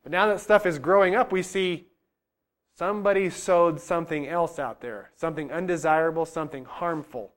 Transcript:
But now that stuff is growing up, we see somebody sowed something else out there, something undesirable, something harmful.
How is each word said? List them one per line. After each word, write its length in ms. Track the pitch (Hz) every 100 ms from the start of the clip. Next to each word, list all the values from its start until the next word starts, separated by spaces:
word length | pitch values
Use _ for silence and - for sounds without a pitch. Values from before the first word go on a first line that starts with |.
But 100 | 139
now 160 | 175 214
that 140 | 202
stuff 240 | - 208 196
is 140 | 151
growing 360 | 139 196 185 208
up, 160 | 254
we 120 | 190
see 440 | 180 196 185 165 _ _ _ _ _ _ _ _ _ _
somebody 540 | 175 208 202 196 185
sowed 500 | - - 175 170 156
something 480 | - 170 165 151 139
else 300 | 170 165 -
out 240 | 131 110
there, 300 | 123 104 95 _
something 360 | 165 156 143
undesirable, 760 | 160 185 170 156 156 165 160 160
something 400 | 165 151 139 127
harmful. 680 | - 175 160 143 123 101